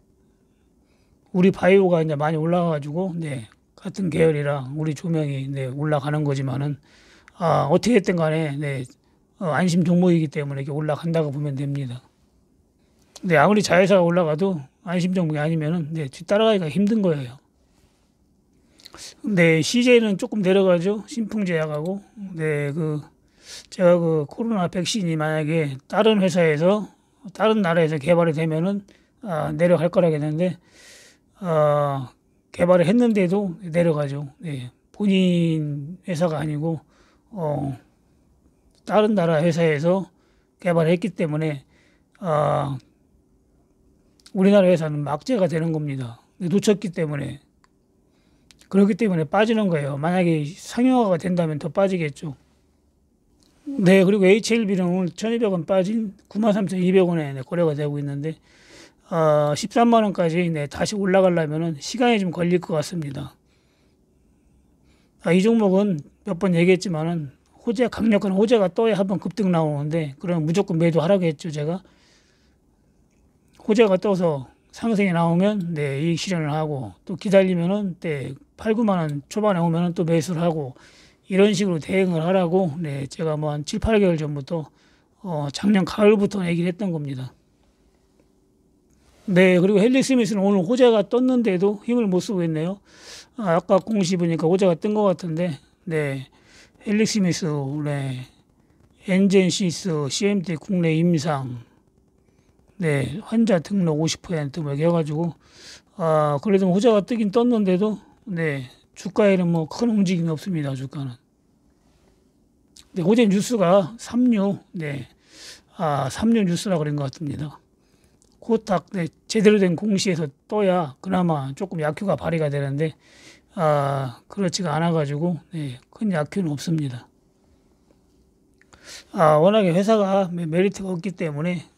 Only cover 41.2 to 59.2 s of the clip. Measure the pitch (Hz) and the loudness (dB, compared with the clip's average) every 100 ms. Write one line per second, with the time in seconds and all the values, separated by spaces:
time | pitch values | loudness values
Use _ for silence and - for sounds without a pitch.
41.2 | 170 151 160 139 - _ _ _ _ _ | -4 -2 -4 -6 -12 _ _ _ _ _
42.2 | 180 151 147 143 139 131 - _ _ _ | -2 0 0 0 -2 -6 -12 _ _ _
43.2 | _ _ _ _ _ _ _ _ _ _ | _ _ _ _ _ _ _ _ _ _
44.2 | - 202 190 202 180 170 156 147 143 151 | -8 2 4 6 6 4 0 -4 -4 -6
45.2 | - 240 175 160 165 156 147 135 120 117 | -2 0 0 0 -2 -4 -4 -6 -10 -14
46.2 | _ - 180 202 208 208 190 175 156 147 | _ -10 -2 0 2 0 -4 -6 -6 -6
47.2 | 135 131 _ _ _ _ _ _ _ _ | -8 -12 _ _ _ _ _ _ _ _
48.2 | _ _ _ _ - 190 202 202 220 175 | _ _ _ _ -2 4 4 2 0 0
49.2 | 147 196 220 220 202 160 139 139 160 185 | 0 0 2 2 0 -2 -4 -4 -2 0
50.2 | 175 160 147 190 - - 254 254 214 170 | 2 0 -2 -10 -8 0 2 2 2 0
51.2 | 185 180 160 151 165 170 196 185 156 - | 0 0 -2 -4 -4 0 0 0 -4 -8
52.2 | 160 127 _ _ _ _ _ _ _ _ | -12 -14 _ _ _ _ _ _ _ _
53.2 | _ _ _ _ 302 277 180 190 185 208 | _ _ _ _ -10 0 6 6 6 4
54.2 | 185 220 - 233 202 190 180 180 180 - | 6 4 2 0 0 0 0 0 -2 -4
55.2 | 220 233 220 185 151 190 185 226 220 - | -4 -2 -2 -2 0 0 0 -2 -6 -10
56.2 | - 202 220 202 190 185 180 190 175 170 | -10 -2 0 0 -2 0 2 4 4 0
57.2 | 147 135 127 175 165 143 147 143 143 139 | -4 -8 -6 -2 0 0 -4 -4 -6 -6
58.2 | 151 156 _ _ _ - - _ - 170 | -8 -10 _ _ _ -20 -20 _ -6 0